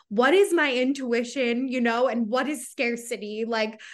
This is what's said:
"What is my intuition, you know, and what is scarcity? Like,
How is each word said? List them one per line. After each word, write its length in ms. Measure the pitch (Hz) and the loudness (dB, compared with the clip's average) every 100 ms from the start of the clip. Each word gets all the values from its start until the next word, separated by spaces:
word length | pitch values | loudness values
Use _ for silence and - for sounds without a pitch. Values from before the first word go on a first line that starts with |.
| _ | _
"What 240 | 208 254 | 2 4
is 180 | 370 392 | 6 6
my 220 | 339 294 | 4 2
intuition, 960 | 247 254 277 254 240 240 277 240 233 262 | 2 0 0 -2 -2 -2 -2 0 0 -2
you 100 | 254 | 0
know, 300 | 233 233 254 | 0 2 2
and 180 | 233 214 | 0 0
what 220 | 254 269 | 0 -2
is 200 | 302 - | -4 -8
scarcity? 760 | - 240 233 - 214 208 214 226 | -4 -4 -4 -6 -8 -8 -6 -4
Like, 320 | 226 220 220 - | -2 -2 -4 -16